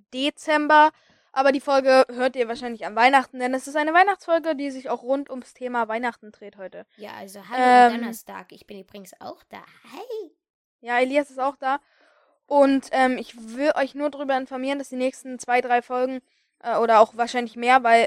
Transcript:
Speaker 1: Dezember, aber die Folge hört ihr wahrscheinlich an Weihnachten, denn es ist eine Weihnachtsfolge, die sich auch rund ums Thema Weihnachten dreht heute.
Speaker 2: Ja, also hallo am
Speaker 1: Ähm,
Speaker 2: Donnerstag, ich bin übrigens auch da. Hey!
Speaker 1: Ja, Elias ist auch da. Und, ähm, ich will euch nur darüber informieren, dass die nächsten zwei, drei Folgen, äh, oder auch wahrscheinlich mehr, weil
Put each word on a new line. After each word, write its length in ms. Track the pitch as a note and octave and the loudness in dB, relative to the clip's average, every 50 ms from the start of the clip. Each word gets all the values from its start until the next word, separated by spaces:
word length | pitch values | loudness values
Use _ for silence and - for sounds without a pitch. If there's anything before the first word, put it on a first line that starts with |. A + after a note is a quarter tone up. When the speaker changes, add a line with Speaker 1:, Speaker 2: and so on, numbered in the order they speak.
| G#3 _ - | _ _ -8
Speaker 1:
Dezember, 800 | B3+ C4+ D4 - - - D#4+ D4+ D4+ D4+ D4 D4+ D4+ D4+ D#4 - _ _ _ _ _ _ _ | -4 -4 -4 -4 -6 -4 -2 -2 0 2 4 4 6 6 4 2 _ _ _ _ _ _ _
aber 220 | - - C4+ C#4 C4+ | -4 0 0 0 0
die 80 | C#4 | 0
Folge 440 | - D4 C#4 C4+ C4 C4+ C4 C4 B3+ - | -2 0 0 2 4 4 4 4 4 2
hört 260 | B3 A#3+ B3 C4 B3 | 0 -4 -4 -4 -2
ihr 140 | C4 A#3 A3 | -4 -4 -6
wahrscheinlich 360 | A#3 A#3+ B3 A#3+ A#3 A3 G#3 | -6 -10 -10 -12 -12 -10 -12
an 120 | F3+ G#3 A3 | -8 0 2
Weihnachten, 420 | A#3 C4 C#4 C4+ C4 - - B3+ | 2 4 4 2 0 -2 -6 -8
denn 140 | B3 B3+ C4 | -6 -4 -4
es 120 | C4 - | -6 -6
ist 120 | C#4 C#4 D#4 | -6 -4 -4
eine 160 | D4+ D#4 D#4+ | -2 2 2
Weihnachtsfolge, 640 | F4 F#4+ G4+ F#4+ - - - E4 E4 D4 E4 D#4 C4+ | 2 2 2 0 -4 -2 -2 -2 -2 0 -2 -6 -4
die 140 | C#4+ C#4+ | -6 -10
sich 180 | C4 C4 B3+ C4 | -10 -10 -8 -8
auch 140 | A#3 A#3+ A#3+ | -8 -6 -6
rund 260 | A#3+ C4+ C#4+ C#4+ - | -4 -4 -4 -6 -8
ums 240 | C4 B3+ A#3+ - _ | -14 -16 -16 -16 _
Thema 340 | - B3+ B3 B3 A#3+ A3+ A3 | -14 -10 -8 -6 -4 -4 -4
Weihnachten 460 | A3 A#3 B3+ A#3+ A3+ _ - G#3+ - | -6 -6 -6 -8 -8 _ -14 -20 -20
dreht 240 | _ G#3+ G3+ G3+ G#3 | _ -20 -20 -20 -18
heute. 280 | F#3+ F3+ - F3 F#3 _ _ - | -18 -18 -18 -18 -20 _ _ -20
Speaker 2:
Ja, 160 | G#3 G3+ - | -20 -18 -18
also 340 | - G3+ G3 F#3+ G3+ F#3+ F#3+ | -18 -18 -18 -20 -20 -16 -8
hallo 160 | A#3+ B3+ B3+ | -4 0 4
am 300 | B3+ B3 B3 B3 A#3+ A#3 | 6 8 8 8 6 4
Speaker 1:
Ähm, 80 | A#3 | 0
Speaker 2:
Donnerstag, 500 | A#3 A#3 A3+ - - - G3 F#3+ F#3 - | -6 -8 -10 -12 -14 -16 -18 -18 -18 -20
ich 160 | - - _ - | -20 -20 _ -20
bin 140 | G#3 G3 | -20 -20
übrigens 320 | F3+ _ - G#3 F#3+ F#3 - - | -20 _ -20 -20 -20 -20 -20 -18
auch 200 | - G3+ F4+ - _ | -16 -16 -16 -18 _
da. 180 | _ - G3 - - _ _ _ A3+ A#3+ | _ -20 -20 -20 -20 _ _ _ -20 -20
Hey! 420 | D#4+ G#4+ C5 A4+ A4 F#4+ D4+ _ _ _ _ _ _ _ _ _ _ | -18 -16 -12 -12 -12 -12 -14 _ _ _ _ _ _ _ _ _ _
Speaker 1:
Ja, 180 | B3 A#3 A#3+ A#3+ | -8 -4 -2 0
Elias 320 | B3+ C4 C#4 D4 C#4+ - | 0 0 0 0 -2 -2
ist 80 | C4 C4 | -4 -6
auch 160 | B3+ C#4 C4+ | -6 -6 -6
da. 240 | _ C4+ C4 C#4 C#4+ _ _ _ _ _ _ _ _ _ _ _ _ _ | _ -4 -4 -4 -4 _ _ _ _ _ _ _ _ _ _ _ _ _
Und, 440 | - C#4+ C#4+ C#4 C#4 C4+ C4+ - - | 0 4 4 6 6 4 2 -2 -2
ähm, 260 | - C4 C4 B3+ B3+ - | 0 0 2 2 0 -2
ich 380 | A#3+ - - A#3+ A3+ A3 A3+ | -8 -12 -16 -20 -18 -14 -8
will 160 | B3+ C#4+ D#4 - - | -2 0 0 0 0
euch 180 | C#4 C4 - | -2 -4 -4
nur 140 | C#4 D4 D4+ | -6 -6 -6
darüber 260 | C#4+ C#4 C#4+ C4+ C4+ | -6 -6 -4 -2 -2
informieren, 440 | C4 C4+ - C4+ B3+ C4 C4+ C#4 C#4+ | -2 -4 -6 -10 -8 -6 -6 -6 -6
dass 100 | C4+ - | -8 -10
die 80 | B3+ B3+ | -8 -4
nächsten 420 | B3+ C4 C4 - - C4 B3+ A#3+ | -4 -4 -4 -6 -12 -16 -16 -12
zwei, 220 | - - A#3+ B3+ | -6 -2 -2 -2
drei 200 | B3 B3 A#3+ A#3+ | 0 0 0 -2
Folgen, 380 | A#3 - B3+ B3 B3+ C4 C4 B3+ - _ _ _ _ _ _ _ | -2 -2 -4 -4 -4 -4 -6 -8 -14 _ _ _ _ _ _ _
äh, 140 | - A#3+ A3+ | -8 -4 -2
oder 240 | - A#3 A3+ A3+ G#3 | 0 2 4 6 6
auch 160 | A3+ - - | 6 6 2
wahrscheinlich 400 | A3+ A#3+ A#3 - B3 A#3+ A#3 - | -4 -6 -4 -4 -6 -6 -6 -8
mehr, 280 | A#3+ A#3+ A#3+ B3+ C4 A#3+ | -4 0 2 4 4 4
weil 200 | A#3 A3+ A#3 A3+ | 4 4 4 4